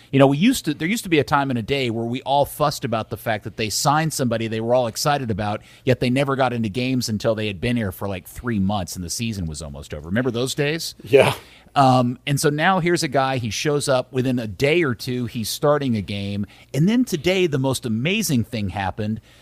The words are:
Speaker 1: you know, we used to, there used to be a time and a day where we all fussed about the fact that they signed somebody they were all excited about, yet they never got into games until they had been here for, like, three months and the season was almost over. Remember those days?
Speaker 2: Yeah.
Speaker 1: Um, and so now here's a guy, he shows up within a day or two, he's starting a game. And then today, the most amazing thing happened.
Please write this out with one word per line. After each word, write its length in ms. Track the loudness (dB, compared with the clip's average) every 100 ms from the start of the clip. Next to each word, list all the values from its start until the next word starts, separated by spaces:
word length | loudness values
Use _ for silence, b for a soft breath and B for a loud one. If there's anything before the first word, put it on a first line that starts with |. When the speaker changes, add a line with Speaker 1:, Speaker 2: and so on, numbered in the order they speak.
| b
Speaker 1:
you 80 | 6
know, 80 | 6
we 80 | 6
used 280 | 2 2 -2
to, 60 |
there 140 | -4 -4
used 160 | -4
to 80 | 0
be 80 | 2
a 60 |
time 260 | 2 0 0
and 80 | -2
a 40 |
day 280 | -2 -2 -2
where 140 | -2
we 180 | -4 -4
all 220 | -2 0
fussed 400 | 0 0 -2 -2
about 260 | -4 -4 -4
the 60 | -6
fact 260 | -4 -6
that 140 | -6 -6
they 120 | -4
signed 440 | 0 2 2 0
somebody 340 | 0 -2 0 -2
they 140 | -2
were 120 | 2
all 140 | 2 2
excited 460 | -2 -2 0 -2
about, 300 | -2 -4 -6 b b
yet 140 | 0 2
they 120 | 2
never 260 | 2 2 2
got 160 | 2
into 160 | 0 -2
games 400 | -2 0 0 -2
until 260 | -2 0
they 140 | 0 -2
had 120 | -4
been 160 | -2 -2
here 140 | -2
for, 160 | -4 -6
like, 220 | -8 -10
three 320 | -8 -2 0
months 340 | 2 0 -4
and 100 | -8
the 60 | -8
season 360 | -4 -4 -4 -6
was 140 | -8
almost 320 | -10 -12 -12
over. 140 | -12 -4
Remember 240 | -2 0
those 240 | -2 -2
days? 400 | -2 -2 -4 -8 -12
Speaker 2:
Yeah. 320 | 4 6 6 2 B B -4
Speaker 1:
Um, 460 | 2 6 6 2 -2
and 140 | -4 0
so 120 | 2
now 280 | 2 2 2
here's 240 | 2 2
a 60 | 2
guy, 300 | 0 0 0
he 120 | -4
shows 380 | -2 -2 0 2
up 240 | 0 0
within 260 | -2 0 -2
a 80 | -4
day 380 | -2 0 2
or 100 | 0
two, 320 | -2 -4 -4 -4
he's 220 | -6 -6
starting 480 | 0 2 2 2 -2
a 60 |
game. 440 | -2 -6 -4 -4 -6 b b
And 160 | 0 2
then 160 | 2
today, 440 | 0 0 0 2 2
the 100 | 0
most 260 | 0 -2
amazing 600 | -2 -2 0 -2 0 0
thing 240 | 0 -4 -4
happened. 520 | -4 -6 -4 -6 -6 b b